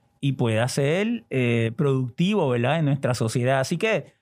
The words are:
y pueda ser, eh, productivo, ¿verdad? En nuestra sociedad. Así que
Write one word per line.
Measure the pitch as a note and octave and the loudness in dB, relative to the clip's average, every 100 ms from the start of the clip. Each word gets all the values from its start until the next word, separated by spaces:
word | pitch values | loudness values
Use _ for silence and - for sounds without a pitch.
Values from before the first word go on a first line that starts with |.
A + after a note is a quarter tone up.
| _ _ | _ _
y | C#3+ | -4
pueda | C3 A#2+ A2 B2+ | 0 0 2 0
ser, | - C#3 F3 A3 A#3 - | 0 0 0 -2 -4 -4
eh, | C3 B2 A#2 A2+ A2+ | -2 0 2 0 0
productivo, | C#3+ C3 B2 - F3 G#3+ D3 | 0 0 -2 0 0 2 0
¿verdad? | A#2+ A#2+ D#3+ | 0 0 0
En | D3 | 0
nuestra | C#3 A#2+ | 0 0
sociedad. | B2 A2+ C3 B2 C3+ | 0 0 0 0 0
Así | C3 E3+ | 0 -2
que | A3 F#3+ - _ | 0 -2 -4 _